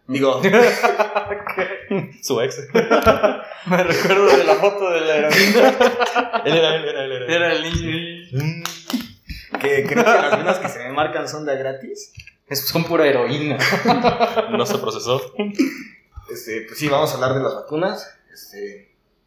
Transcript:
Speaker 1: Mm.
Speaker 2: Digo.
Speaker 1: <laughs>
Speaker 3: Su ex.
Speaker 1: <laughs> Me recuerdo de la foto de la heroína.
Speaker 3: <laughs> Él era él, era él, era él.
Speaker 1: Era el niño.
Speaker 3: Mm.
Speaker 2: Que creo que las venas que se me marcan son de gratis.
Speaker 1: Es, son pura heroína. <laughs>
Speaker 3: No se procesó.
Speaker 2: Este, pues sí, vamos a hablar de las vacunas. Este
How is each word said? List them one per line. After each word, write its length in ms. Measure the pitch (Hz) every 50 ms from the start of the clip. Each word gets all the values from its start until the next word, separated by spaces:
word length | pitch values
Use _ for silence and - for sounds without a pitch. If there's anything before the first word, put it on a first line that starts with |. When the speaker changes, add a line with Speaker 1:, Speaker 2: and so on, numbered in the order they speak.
| _
Speaker 1:
Mm. 60 | -
Speaker 2:
Digo. 300 | 131 139 139 135 127 123
Speaker 1:
<laughs> 1800 | 156 190 190 233 240 214 - - - - - - 208 - - 208 202 - 202 202 - - - 190 180 - 196 - - - 202 190 - - - -
Speaker 3:
Su 180 | - - 127 113
ex. 160 | 123 135 - - - -
Speaker 1:
<laughs> 40 | -
Me 1080 | 226 - - 226 269 - 226 - - 214 226 - - - - - - - 170 180 175 180
recuerdo 520 | 170 165 - - 185 190 196 202 190 196
de 80 | - 170
la 100 | 156 -
foto 340 | - 196 202 202 202 196 180
de 100 | 170 165
la 160 | 160 160 156
heroína. 1300 | 151 151 151 156 175 196 202 208 233 233 262 254 - 240 - - - 240 - - 240 247 - - 110
Speaker 3:
<laughs> 20 | -
Él 120 | 139 160
era 200 | 165 160 156 160
él, 80 | 160 151
era 200 | 147 143 139 135
él, 80 | 135
era 120 | 131 127 123
él. 60 | 123
Speaker 1:
Era 200 | 165 170 175 165 165
el 80 | 156
niño. 600 | 156 165 170 170 165 160 160 165 170 170 170 175 175 -
Speaker 3:
Mm. 300 | 123 135 151 156 165 170 170 165 - - - - - 226 - - - - _ - - - - - - -
Speaker 2:
Que 240 | - 139 139 135 -
creo 200 | - 147 240 -
que 60 | 220
las 260 | 233 202 143 147 214
venas 220 | 147 165 180 185 -
que 100 | - -
se 120 | - 151
me 120 | 123 127
marcan 340 | 139 147 156 151 156 156 143
son 200 | 135 151 151 151
de 100 | 143 135
gratis. 560 | 131 131 131 135 - - 359 403 - - - _ - - - _ _ _ _
Speaker 1:
Es, 200 | 139 135 - -
son 160 | - 170 165
pura 220 | - 170 160 143
heroína. 500 | 143 123 123 120 117 139 147 151 147 127 135 - - 196 180 - 233 247 254 247
<laughs> 460 | 233 - - 226 - - - - -
Speaker 3:
No 160 | - - 120
se 100 | - -
procesó. 460 | - - 110 107 104 - 117 127 139 - - - - 208 208 202 - 262 269 - - - - - _ _ _ _ - - -
Speaker 2:
Este, 360 | 120 - - 117 110 110 - -
pues 100 | - -
sí, 80 | 151 147
vamos 240 | 139 147 156 143
a 20 | 127
hablar 180 | 123 127 131 131
de 60 | 139
las 120 | 127 113 -
vacunas. 600 | - - - 151 160 180 202 208 - - - - _ _ _
Este 600 | - - - - - 202 202 - 101 - _ _ _ _ _ _ _ _ _